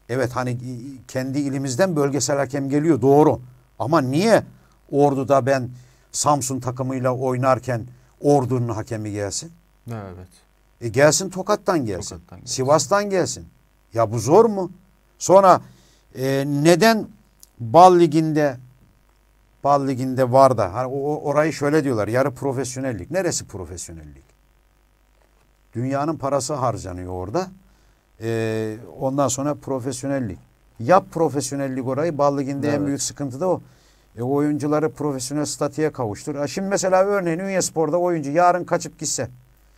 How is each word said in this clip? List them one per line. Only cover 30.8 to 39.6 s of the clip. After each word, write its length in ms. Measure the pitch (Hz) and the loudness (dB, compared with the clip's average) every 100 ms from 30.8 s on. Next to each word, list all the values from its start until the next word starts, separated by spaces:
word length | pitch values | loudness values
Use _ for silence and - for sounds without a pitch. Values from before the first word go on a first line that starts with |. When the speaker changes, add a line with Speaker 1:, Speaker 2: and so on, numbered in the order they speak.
| 113 185 190 | 2 2 2
Speaker 1:
profesyonellik 760 | 165 160 139 127 139 139 131 127 | -2 -2 -2 -6 -6 -6 -6 -4
orayı. 300 | 131 170 143 | -4 -4 0
Bal 200 | 143 143 | 0 0
Ligi'nde 320 | 135 139 147 | -4 -4 -2
en 40 | |
Speaker 2:
Evet. 140 | 143 143 | -2 -2
Speaker 1:
büyük 140 | 139 | -4
sıkıntı 380 | - - 143 127 | -6 -8 -10 -4
da 100 | 185 | -4
o. 120 | 160 - _ _ _ _ 98 | -4 -6 _ _ _ _ -10
E, 40 | |
oyuncuları 720 | 123 143 147 147 147 151 156 | -4 -2 0 -2 -2 -2 -2
profesyonel 540 | - 151 135 123 147 147 | -4 -6 -6 -6 -6 -6
statüye 460 | - 147 - 156 | -4 -6 -2 -4
kavuştur. 440 | 143 113 - - 143 | -2 -6 -6 -8 -6
Ha, 120 | 143 | -6
şimdi 200 | 196 196 | -6 -4
mesela 360 | 196 190 185 | -2 2 2
örneğin 360 | 196 202 170 160 | 2 0 -2 -4
Ünyespor'da 580 | 196 185 - 160 156 175 | -2 -2 -2 -2 0 0
oyuncu 340 | 175 170 143 | 0 -2 -2
yarın 320 | 156 175 180 | 2 4 4
kaçıp 360 | 156 170 165 - | 0 -4 -4 -10
gitse, 300 | - - 123 - _ _ | -8 -6 -8 -10 _ _